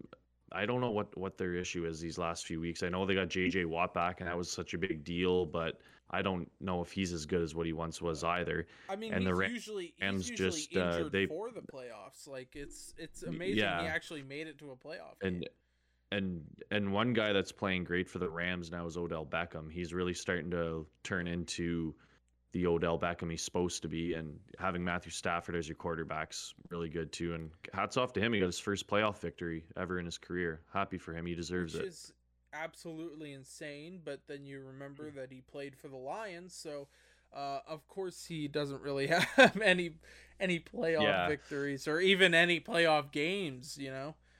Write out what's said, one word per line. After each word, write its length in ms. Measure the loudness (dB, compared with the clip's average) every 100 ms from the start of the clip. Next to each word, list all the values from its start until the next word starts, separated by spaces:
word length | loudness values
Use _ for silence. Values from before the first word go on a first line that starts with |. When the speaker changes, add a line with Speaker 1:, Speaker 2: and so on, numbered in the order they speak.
| -18 -20 _ _ -10
Speaker 1:
I 140 | -4 0
don't 160 | 2
know 100 | 2
what, 260 | 0 -2 -4
what 200 | -6 -2
their 160 | -2 0
issue 300 | -2 -2 -2
is 160 | -4
these 160 | -6 -2
last 280 | -2 -2 -4
few 140 | -4
weeks. 240 | -4 -2
I 60 | -2
know 160 | 0 2
they 100 | 2
got 140 | 2
J 180 | 2 2
J 140 | 2
Watt 300 | 0 0 0
back, 260 | 2 0 0
and 80 | -4
that 100 | -2
was 140 | -4
such 220 | -4 -4
a 40 | -2
big 280 | -2 -2 -2
deal, 400 | 2 6 6 4
but 340 | 0 -2 -4 -14 -20 -4
I 120 | 0
don't 300 | 0 0 -4 -6
know 220 | -2 -2
if 100 | -2
he's 220 | -2 -2
as 120 | -2 0
good 160 | 2
as 140 | 2 0
what 100 | -2
he 60 |
once 300 | -2 -4 -2
was 240 | -2 0 0
either. 420 | 0 0 -2 -4 -10 -10
Speaker 2:
I 80 | -8
mean, 160 | -2
Speaker 1:
And 120 | 0 2
the 60 |
Speaker 2:
he's 80 | 4
Speaker 1:
Ra-, 80 | 2
Speaker 2:
usually, 460 | -2 -6 -8 -8 -2
he's 100 | -2
Speaker 1:
Rams 240 | 0 -2
Speaker 2:
usually 200 | 2 2
Speaker 1:
just, 260 | 2 0 2
uh, 40 |
Speaker 2:
injured 320 | 2 2 2
Speaker 1:
they 120 | 2 2
Speaker 2:
for 240 | 0 -6
the 100 | -8
playoffs. 680 | -12 -12 -12 -12 -16 -16 -12
Like, 220 | -12 -10 -12
it's, 360 | -12 -12 -16 -14
it's 260 | -14 -8
Speaker 1:
Y-, 60 | -6
Speaker 2:
amazing 260 | -4 0 2
he 60 |
Speaker 1:
yeah. 220 | 2 2
Speaker 2:
actually 400 | 0 -2 -4 -10
made 240 | -8 -8 -10
it 100 | -12
to 120 | -14
a 40 | -14
playoff 400 | -12 -12 -12 -4
Speaker 1:
And, 200 | -2 -2
Speaker 2:
game. 80 | -6 _ _ _ _ _ -4
Speaker 1:
and, 300 | 0 0 -2 -8 -14 -2
and 200 | 0 2
one 200 | 4 4
guy 180 | 4 4
that's 200 | 4 2
playing 320 | -2 0 0 2
great 240 | 0 0
for 100 | -2
the 100 | -2
Rams 400 | 0 -2 -2 -4
now 160 | -6 -4
is 120 | -4
Odell 280 | -2 -2 -2
Beckham. 460 | -2 -2 -6 -8
He's 220 | -6 -4
really 200 | 0 0
starting 380 | -2 -2 -2 0
to 340 | 0 0 -2 -8 _
turn 240 | -4 -2 0
into 680 | -2 -4 -2 -2 0 -2 -6 -20 _ _ _ _
the 160 | 0 2
Odell 300 | 4 2 2
Beckham 320 | 0 -2 -4
he's 120 | -4
supposed 380 | -4 0 0 0
to 80 | -4
be, 240 | -2 -2
and 260 | -2 -6 -12 -16 -4
having 240 | -2 0
Matthew 300 | 0 -2 -4
Stafford 440 | -4 -2 -2 0 -4
as 120 | -2
your 80 | -4
quarterback's 800 | -4 -4 -4 -4 -6 -8 -12 -14 -10
really 180 | -6 -4
good 240 | -4 -6
too. 220 | -4 -4
And 160 | -4 -8 -12 -8
hats 240 | -2 0 0
off 160 | 0
to 80 | 2
him. 100 | 2
He 80 | 4
got 60 | 2
his 140 | 0
first 280 | -2 -2 2
playoff 320 | 4 4 0
victory 460 | -8 -4 -4 -4 -8 -6
ever 240 | -2 -2
in 60 | -4
his 120 | -8
career. 440 | -6 -2 -2 -4 -6
Happy 260 | -4 -4 -6
for 160 | -8
him. 120 | -6 -4
He 100 | -4
deserves 380 | -2 -2 -2
Speaker 2:
Which 100 | -4
Speaker 1:
it. 40 | -6
Speaker 2:
is 260 | -8 -18 -20 _ _ -14
absolutely 800 | -10 -10 -10 -12 -8 -10 -10 -12
insane, 680 | -12 -16 -12 -12 -10 -12 -12 -10
but 160 | -10 -10
then 180 | -12 -10
you 160 | -12
remember 500 | -12 -12 -12 -10 -10
that 220 | -10 -10
he 80 | -12
played 340 | -12 -10 -10 -10
for 140 | -12
the 80 | -10
Lions, 560 | -6 -6 -6 -8 -12
so, 340 | -12 -8 -8 -10 _ _ _ _ -8
uh, 240 | -4 -4 -6
of 180 | -12 _
course 340 | -6 -6 -6
he 240 | -6 -4 0
doesn't 340 | 0 0 -2
really 260 | -2 2 4
<laughs> 280 | 4 6 10
have 240 | 10 10
any, 280 | 4 6 2 -6 -20 -20 -16 -2
any 180 | 0 0
playoff 400 | -2 0 2 6
Speaker 1:
Yeah. 260 | 6 6 4
Speaker 2:
victories 600 | 2 -2 -2 -2 -2 0
or 100 | 4
even 340 | 8 10 10
any 280 | 10 8 4
playoff 500 | 2 6 8 8 4
games, 680 | 0 2 2 -2 -6 -12 -8
you 140 | -6
know? 240 | -6 -8 -10 _